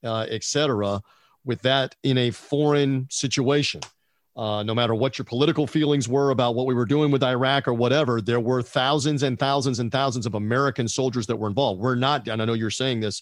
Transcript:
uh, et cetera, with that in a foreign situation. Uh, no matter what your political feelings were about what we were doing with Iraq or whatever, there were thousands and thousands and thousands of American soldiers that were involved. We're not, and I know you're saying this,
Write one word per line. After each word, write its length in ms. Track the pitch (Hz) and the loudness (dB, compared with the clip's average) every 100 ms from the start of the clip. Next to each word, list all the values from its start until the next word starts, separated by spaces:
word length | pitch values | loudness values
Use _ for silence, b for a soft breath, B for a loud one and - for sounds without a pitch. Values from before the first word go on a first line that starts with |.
| 120 | -6
uh, 200 | 113 110 | -4 -4
et 160 | 110 - | -6 -4
cetera, 560 | 143 151 107 101 101 b b b b | 0 0 0 0 -2 b b b b
with 180 | 127 117 | -6 -2
that 320 | 127 135 131 - | 0 2 0 -2
in 140 | 135 127 | 0 2
a 140 | 120 | 0
foreign 760 | - - 147 147 147 139 131 131 | -2 -4 0 2 4 2 0 -4
situation. 720 | - 135 143 127 147 135 - - _ _ _ _ - | -6 -4 0 2 2 0 -6 -14 _ _ _ _ -8
Uh, 260 | 107 104 | -4 -4
no 100 | 107 | -2
matter 220 | 113 117 110 | 0 2 2
what 220 | 131 - | 0 -4
your 80 | - | -6
political 420 | 120 151 151 143 | 0 2 2 0
feelings 400 | 156 147 143 117 | 0 2 0 0
were 220 | 135 139 | 2 2
about 260 | 127 120 117 | 2 0 0
what 100 | 131 | 0
we 80 | |
were 120 | 123 117 | 0 2
doing 260 | 143 151 | 2 2
with 120 | 135 | 2
Iraq 440 | 131 123 131 139 131 | 2 2 2 2 0
or 60 | |
whatever, 480 | 117 120 143 131 113 | 2 2 2 2 0
there 180 | 98 120 | 0 0
were 220 | 113 127 | 0 0
thousands 640 | 120 139 131 151 147 143 | 0 0 2 2 0 0
and 140 | 139 117 | 0 0
thousands 420 | 139 139 131 120 | 0 0 0 -2
and 120 | 117 | -2
thousands 340 | 131 139 120 101 | 0 0 -2 -4
of 100 | 104 | -4
American 520 | 104 127 139 127 113 | 0 0 0 0 -4
soldiers 400 | - 131 120 110 | -2 -2 -2 -4
that 80 | 110 | -2
were 140 | 107 | -2
involved. 320 | 104 131 92 | 0 -2 0
We're 140 | 123 123 | -2 0
not, 300 | 135 143 110 | 0 0 -2
and 120 | 110 | -2
I 40 | 110 | -2
know 80 | |
you're 160 | 113 110 | -2 -2
saying 320 | - 131 117 | -2 -2 -2
this, 200 | 107 - | -4 -6